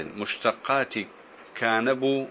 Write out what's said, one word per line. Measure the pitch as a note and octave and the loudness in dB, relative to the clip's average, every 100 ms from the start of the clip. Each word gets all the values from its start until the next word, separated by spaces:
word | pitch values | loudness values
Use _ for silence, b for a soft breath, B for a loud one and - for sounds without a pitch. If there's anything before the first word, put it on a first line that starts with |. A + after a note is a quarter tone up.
| D#2 G2+ | -4 -6
مشتقات | G2+ - A2+ - - C3+ B2+ A2 F#2+ - - - - - | -6 0 0 0 0 0 0 -4 -6 -10 -20 -20 -16 -2
كان | A#2 A2+ B2 | 2 2 2
بو | C3 C3+ C#3 C3+ | 2 2 2 -2